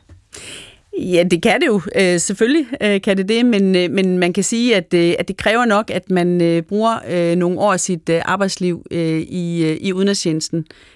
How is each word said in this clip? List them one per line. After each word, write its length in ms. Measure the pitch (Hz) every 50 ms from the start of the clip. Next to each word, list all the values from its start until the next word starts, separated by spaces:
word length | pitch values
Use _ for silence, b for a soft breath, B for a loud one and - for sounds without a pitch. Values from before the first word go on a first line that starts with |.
| _ - - - _ _ B B B B B B B B B B B _ 415 370
Ja, 240 | - 180 175 165 180 185
det 100 | 180 170 -
kan 180 | 226 185 -
det 60 | 349
jo. 140 | 285 208 190 - - -
Øh, 240 | 196 190 180 175 170
selvfølgelig, 460 | - - 196 - 226 240 294 339 277 240 247 -
øh, 200 | 208 208 202 196
kan 160 | - 214 196
det 120 | 190 190 196
det, 160 | 226 233 247
men, 300 | 247 220 196 196 190 185
øh, 160 | 180 180 170
men 260 | 180 196 190 185 180
man 160 | 180 175 175 170
kan 100 | 196 185
sige, 320 | - 233 226 240 247 220
at, 180 | 190 180 - 180
øh, 200 | 175 170 170 - -
at 80 | -
det 100 | - 190
kræver 280 | - - 208 220 240 247
nok, 260 | 233 202 208 220 - -
at 160 | 190 - -
man, 320 | 185 175 175 175 175 175
øh, 200 | 170 170 165 170 160
bruger, 360 | - 196 214 220 226 226 - - 113
øh, 260 | 175 175 170 170 170
nogle 240 | 180 175 175 185 -
år 140 | 196 208 185
af 60 | 180
sit, 300 | - - 180 160 - -
øh, 120 | 165 165 -
arbejdsliv, 600 | - 185 202 196 190 - - 185 180 170 - - -
øh, 280 | - 170 165 160 160 160
i, 420 | - - - 180 175 170 170 170 160
øh, 120 | 156 156 -
i 120 | - 196 180
udenrigstjenesten, 720 | 185 196 202 202 196 - 175 156 160 - - - 165 160 b b b b b b